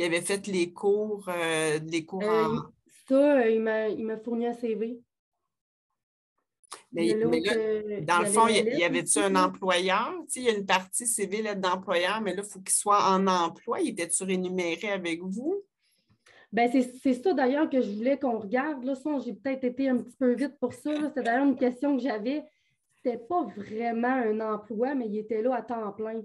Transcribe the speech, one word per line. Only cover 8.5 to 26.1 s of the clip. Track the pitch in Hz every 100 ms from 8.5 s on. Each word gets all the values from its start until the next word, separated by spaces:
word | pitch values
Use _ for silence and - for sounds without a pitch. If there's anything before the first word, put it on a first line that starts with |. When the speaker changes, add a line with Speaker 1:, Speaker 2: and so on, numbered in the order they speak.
Speaker 1:
il | 220
y, |
Speaker 2:
la | 226
Speaker 1:
il | 285
y |
Speaker 2:
lettre | 175
Speaker 1:
avait-tu | 170 - -
Speaker 2:
aussi, |
Speaker 1:
un | 202
Speaker 2:
là. | 190 185
Speaker 1:
employeur? | 190 196 180 185 196 262 359
Tu | -
sais, | 254
il | 247
y |
a |
une | 208 196
partie | 185 190 - 240
C | - 185
V, | 208
lettre | 214 196
d'employeur, | 185 185 196 175 180 214
mais | 202
là, | 180
il | 202
faut | 190
qu'il | 190
soit | - 208 202 190
en | 190 190
emploi. | 185 170 185 - 254
Il | 311
était-tu | 196 170 -
rémunéré | 190 185 180 185 170 165 214
avec | 196 165 165
vous? | 190 208 285 403 - _ _ _ _ _ _ - -
Speaker 2:
Ben, | 208 240
c'est, | 262 247 -
c'est | 277
ça | 247 381
d'ailleurs | 294 254 285 311
que | 269
je | 202
voulais | 208 240 277
qu'on | 269 220
regarde, | 202 254 302 277
là. | 254
Ça, | 269 311 285
j'ai | 233
peut-être | 196 269 262
été | 247 247 269
un | 247
petit | 214 -
peu | 254
vite | 240 277 -
pour | 247
ça, | - 294
là. | 302 302
C'était | 262
d'ailleurs | 233 247 285
une | 254
question | 254 247 285 269
que |
j'avais. | 262 214 214 294 294 _ _ _ _ _
C'était | 247 233
pas | - 349 233 202
vraiment | 202 214 233 226 247
un | 262 226 214
emploi, | 220 208 - 208 254
mais | 277 220
il | 208
était | 214 220
là | 240 247
à |
temps | 240 233 208
plein | 208 220